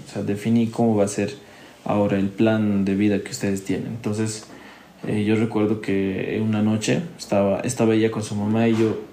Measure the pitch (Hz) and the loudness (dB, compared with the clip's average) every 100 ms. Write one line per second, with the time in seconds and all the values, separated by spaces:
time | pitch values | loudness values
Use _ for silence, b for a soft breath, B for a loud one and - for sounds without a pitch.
0 | - 113 101 98 113 117 110 117 117 104 | -10 -8 -4 -2 2 2 2 2 2 4
1 | 101 - 101 - B B B B - 104 | 2 0 -4 -6 B B B B -4 0
2 | 101 98 98 - 110 110 107 101 98 98 | 2 2 0 2 2 2 2 2 2 2
3 | 104 95 - - 101 98 - - 127 113 | 2 2 -2 -6 -4 -4 -4 -4 -4 -6
4 | 113 104 110 - - B B B B B | -4 -2 -2 -4 -12 B B B B B
5 | - 107 104 110 113 110 107 107 - 98 | -4 -2 2 2 2 0 0 0 0 0
6 | 95 95 - 107 110 107 107 110 - 127 | 0 -2 -4 -2 0 2 2 0 0 -2
7 | 170 - - 101 98 98 - - 113 110 | -2 -10 -2 2 2 0 -2 0 2 4
8 | 110 110 107 104 104 110 117 110 110 98 | 2 0 -6 -4 -2 2 2 4 2 0
9 | - | -8